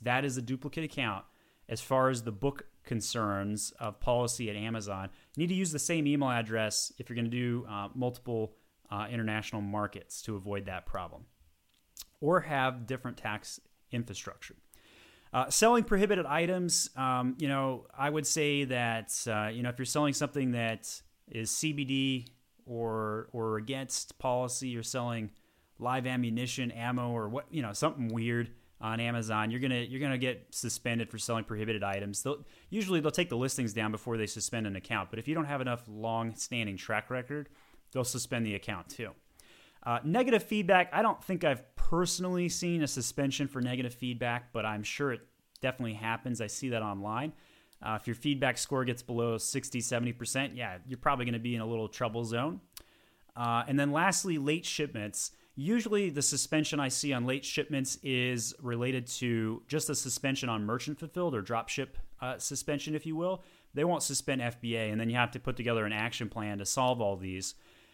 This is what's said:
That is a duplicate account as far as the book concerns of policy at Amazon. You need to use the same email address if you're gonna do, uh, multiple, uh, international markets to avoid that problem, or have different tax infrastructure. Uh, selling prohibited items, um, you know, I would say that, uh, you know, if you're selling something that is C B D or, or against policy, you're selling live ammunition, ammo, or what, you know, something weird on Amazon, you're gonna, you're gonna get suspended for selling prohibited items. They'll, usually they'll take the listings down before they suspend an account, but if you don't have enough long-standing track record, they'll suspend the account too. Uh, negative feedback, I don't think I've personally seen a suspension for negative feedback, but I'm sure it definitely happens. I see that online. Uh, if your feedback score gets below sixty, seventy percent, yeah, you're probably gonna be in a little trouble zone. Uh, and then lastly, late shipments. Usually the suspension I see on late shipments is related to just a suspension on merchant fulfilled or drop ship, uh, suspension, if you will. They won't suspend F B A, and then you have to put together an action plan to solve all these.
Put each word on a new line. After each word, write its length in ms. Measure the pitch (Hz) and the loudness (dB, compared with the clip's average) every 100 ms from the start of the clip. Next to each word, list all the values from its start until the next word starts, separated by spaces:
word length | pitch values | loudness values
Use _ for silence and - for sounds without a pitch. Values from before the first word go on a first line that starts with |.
That 240 | 117 123 139 | 0 2 2
is 120 | 127 | -2
a 40 | |
duplicate 420 | 120 131 151 - | -2 -4 -4 -6
account 400 | 156 - 120 98 - _ _ _ - | -6 -2 -2 -2 -8 _ _ _ -8
as 120 | 113 | -6
far 280 | - 131 131 | 2 4 6
as 140 | 127 | 4
the 80 | 117 | -2
book 340 | 101 139 139 - - | 0 0 -2 -10 -18
concerns 880 | - 117 - 120 107 98 101 104 - - | -4 -2 0 0 2 2 0 -2 -4 -6
of 200 | 113 104 | -8 -2
policy 500 | - 120 120 - 113 | 2 4 2 0 -2
at 60 | 104 | -4
Amazon. 540 | 110 113 101 95 95 - - - | -4 -4 -4 -6 -6 -10 -12 -2
You 60 | |
need 80 | 170 | 0
to 60 | 185 | 2
use 160 | 185 | 0
the 80 | 151 | 0
same 280 | - 165 143 | 0 2 4
email 220 | 143 135 | 4 4
address 600 | 120 110 113 107 - - - | 2 2 0 2 0 -2 -6
if 120 | 123 | -6
you're 60 | 120 | -2
gonna 120 | 117 | 0
do, 380 | 123 123 120 117 | 2 0 0 -2
uh, 200 | 101 101 131 | -6 -6 -2
multiple, 600 | 123 123 - 113 107 - _ _ _ | -2 -2 -4 -2 -2 -6 _ _ _
uh, 160 | 101 104 | -6 -4
international 520 | 120 110 107 - 107 | -2 0 -2 -2 -4
markets 600 | 101 107 104 98 - - | -2 -2 -2 -4 -12 -10
to 120 | - 104 | -6 -6
avoid 300 | 98 101 95 | -4 -4 -4
that 200 | 92 - | -6 -4
problem, 380 | 98 85 - - _ - _ _ _ _ - - _ | -4 -6 -12 -20 _ -20 _ _ _ _ -18 -18 _
or 200 | 147 180 | 4 4
have 460 | 160 139 131 127 117 | 4 2 2 0 -4
different 300 | 131 123 - | -4 -4 -6
tax 420 | 110 107 - - - _ _ | -4 -4 -6 -14 -16 _ _
infrastructure. 640 | 120 117 98 - - - - - - - - - - - | -4 -4 -6 -10 -12 -18 -20 -20 -20 -20 -20 -20 -20 -2
Uh, 160 | 123 131 | 0 2
selling 360 | - 220 240 | 6 8 8
prohibited 420 | 226 196 202 196 147 | 6 4 4 4 2
items, 640 | 151 175 185 175 - - - | 2 2 2 2 0 0 0
um, 400 | 131 127 127 127 | 2 2 2 0
you 100 | 147 | 0
know, 380 | 139 135 123 - - | 2 0 -2 -8 -2
I 140 | 143 | 0
would 160 | 151 143 | 2 0
say 380 | 160 147 143 | 2 4 2
that, 520 | 135 123 117 113 107 - - | 2 2 2 0 -2 -4 0
uh, 240 | 107 107 | 0 0
you 80 | 113 | 0
know, 80 | 123 | -2
if 80 | 123 | -2
you're 80 | 127 | -2
selling 280 | 151 147 | 2 2
something 400 | 139 143 143 131 | 2 0 0 2
that 480 | 120 113 113 - - - _ - | 2 0 -2 -6 -12 -16 _ -12
is 240 | 113 113 | -6 -2
C 200 | - 160 | 0 0
B 140 | 143 135 | 0 0
D 420 | 135 135 131 120 - _ _ - | 2 2 0 -4 -16 _ _ -10
or, 640 | 117 117 110 107 107 - | -4 -2 0 -2 -2 -6
or 260 | 120 113 107 | -4 -2 -2
against 600 | 107 135 131 - - - | -2 -4 -4 -6 -6 -4
policy, 520 | 127 123 127 - 131 | 0 0 0 -2 -4
you're 120 | 120 | -4
selling 480 | 113 131 120 113 107 - _ _ _ - | -4 -2 -2 -2 -6 -10 _ _ _ -6
live 300 | 123 131 127 | -2 0 0
ammunition, 640 | 127 120 113 123 - 120 | 0 0 0 -2 -2 -4
ammo, 400 | 117 120 123 123 | -2 -2 0 0
or 180 | 117 107 | -2 -2
what, 160 | 127 - | -4 -4
you 100 | 160 | -4
know, 120 | 113 | -4
something 340 | 101 151 151 117 | 0 0 2 -2
weird 420 | 117 117 117 117 - - - | 0 0 0 0 -6 -20 -8
on 180 | 110 117 | -4 -2
Amazon, 520 | 117 120 110 107 110 | 0 0 0 0 0
you're 80 | 120 | 0
gonna, 220 | 131 123 | 0 0
you're 180 | 120 131 | -2 -2
gonna 180 | 143 131 | 0 2
get 300 | 127 - - | 0 -2 -6
suspended 640 | - 117 - 120 117 110 | -6 -4 -4 -2 0 -2
for 80 | 110 | -4
selling 240 | - 113 | -2 -2
prohibited 400 | 107 107 107 107 | -2 -2 -2 0
items. 400 | 101 98 101 101 | 0 -2 -2 -2
They'll, 200 | 135 143 - - - | -2 -4 -6 -20 -6
usually 280 | 208 190 170 | -2 2 4
they'll 120 | 151 | 4
take 180 | 160 175 | 2 0
the 80 | 120 | 2
listings 340 | 131 - 120 | 0 0 0
down 200 | 104 107 | 0 0
before 260 | 107 - 113 | -2 -2 -2
they 80 | 104 | -2
suspend 400 | 110 - 117 104 | -2 -4 -2 -2
an 120 | 98 | -4
account, 340 | - 110 92 | -4 -2 -2
but 80 | 113 | -6
if 80 | 123 | -2
you 80 | 160 | -2
don't 100 | 147 | 0
have 160 | 143 | -2
enough 220 | 127 120 120 | -2 -2 -6
long-standing 880 | 107 113 113 113 110 - 120 107 95 | -6 -2 0 -2 -4 -4 -2 -2 -4
track 340 | - 107 - | -2 -2 0
record, 380 | 127 123 147 143 - - - - | -4 -4 -6 -8 -14 -20 -20 -6
they'll 120 | 131 | -2
suspend 440 | 120 127 - 123 113 | 0 -2 -2 0 0
the 80 | 101 | 0
account 340 | - 95 - | -4 -6 -8
too. 220 | - 107 - _ - - - - - | -10 -10 -10 _ -20 -20 -20 -20 -10
Uh, 160 | - 120 | -2 0
negative 400 | 139 214 262 226 | 4 4 6 4
feedback, 460 | - 214 180 185 180 | 4 0 6 6 6
I 100 | 160 | 4
don't 220 | 220 - | 4 2
think 200 | - 185 | -2 2
I've 200 | 165 123 - - | 2 2 -2 4
personally 720 | - 170 175 - 180 180 175 | 6 6 4 0 0 2 0
seen 340 | - 175 170 | 0 0 2
a 40 | 143 | 2
suspension 600 | - 120 - 139 135 139 | 0 -4 0 0 2 -2
for 140 | 131 | 0
negative 320 | 123 127 127 | 0 0 -2
feedback, 580 | 120 127 120 120 120 120 | -4 -4 -2 0 -2 -2
but 120 | 113 107 | -2 -2
I'm 180 | 107 | -2
sure 300 | 104 - 139 | -4 -2 -2
it 80 | 117 - _ _ - | -2 -8 _ _ -4
definitely 320 | 131 127 117 | -4 -2 -4
happens. 480 | 107 113 113 127 117 | -4 -2 -2 -2 -2
I 60 | 107 | -4
see 220 | - 131 | -4 -2
that 120 | 113 | -2
online. 520 | 107 98 104 113 151 - - - _ - | -2 -4 -2 -2 -4 -6 -18 -20 _ -10
Uh, 160 | 110 107 | -4 -4
if 60 | - | -2
your 100 | 117 | -2
feedback 420 | 147 139 131 123 | 0 2 2 2
score 260 | - 135 127 | 0 0 0
gets 160 | 120 | -2
below 360 | - 117 117 113 | -2 0 2 0
sixty, 420 | - 139 - 123 | 0 -2 -2 -4
seventy 320 | - 120 120 | 0 0 0
percent, 420 | 117 113 131 135 | -2 -2 -2 -2
yeah, 240 | 123 113 90 131 | -4 -8 -8 -10
you're 120 | 127 | -2
probably 280 | 151 135 123 | 2 2 2
gonna 140 | 117 | 0
be 160 | 120 117 | 0 0
in 60 | |
a 40 | 110 | 0
little 220 | 117 107 | -2 -2
trouble 380 | - 120 113 117 | -2 -2 0 0
zone. 340 | 117 147 185 - - - _ _ _ - - | 0 0 -4 -10 -20 -20 _ _ _ -18 -4
Uh, 280 | 120 117 120 | 0 2 2
and 120 | 139 | 2
then 120 | 143 | 4
lastly, 460 | 147 185 - 196 156 | 4 4 2 0 0
late 280 | 139 165 165 | 2 0 -2
shipments. 640 | - 147 113 104 - - - _ - | -2 -4 -4 -6 -4 -6 -8 _ -6
Usually 540 | 151 233 220 208 196 | 0 2 2 2 2
the 120 | 147 | 2
suspension 580 | 131 139 - 156 151 147 | 0 0 2 2 2 0
I 100 | 135 | 0
see 220 | - 147 | 0 0
on 120 | 127 120 | 0 0
late 180 | 135 | 0
shipments 540 | - - 147 139 131 - | 0 -2 0 0 -2 -4
is 500 | 143 127 127 123 113 - | 0 2 2 0 -2 -6
related 460 | 127 117 123 127 123 | -4 -2 0 0 -2
to 560 | - 123 113 110 113 - | -2 0 2 2 -2 -2
just 220 | 151 - | -2 0
a 60 | 143 | -2
suspension 540 | 131 - 135 135 123 | -2 -2 0 0 0
on 160 | 110 104 | 0 0
merchant 340 | 123 147 147 | -2 -2 -6
fulfilled 340 | 160 180 175 | -6 -2 0
or 80 | 120 | 0
drop 280 | 98 113 113 | 0 -2 -2
ship, 280 | - 131 - - - | -4 -2 -4 -6 -6
uh, 160 | 127 117 | -6 -4
suspension, 580 | - 135 - 147 156 151 | -4 -4 -2 -2 0 -2
if 100 | 160 | -2
you 100 | 160 | -2
will. 280 | 180 185 - - _ | 0 -2 -6 -20 _
They 120 | 135 170 | 0 2
won't 180 | 165 | 2
suspend 380 | - 135 - 131 | 2 0 0 2
F 180 | 120 120 | 0 -2
B 160 | 117 113 | 0 2
A, 140 | 107 | 2
and 100 | 107 | 2
then 100 | 113 | 4
you 60 | 120 | 6
have 160 | 120 | 4
to 80 | 123 | 2
put 160 | - 123 | -2 0
together 300 | 120 113 104 | 2 4 2
an 80 | |
action 340 | 107 113 - 107 | 2 0 -2 -4
plan 300 | 113 104 101 | -4 -4 -2
to 60 | 98 | 0
solve 340 | - 127 123 | 4 4 4
all 160 | 104 98 | 2 0
these. 400 | 95 92 92 - - - - | -2 -4 -6 -8 -18 -20 -20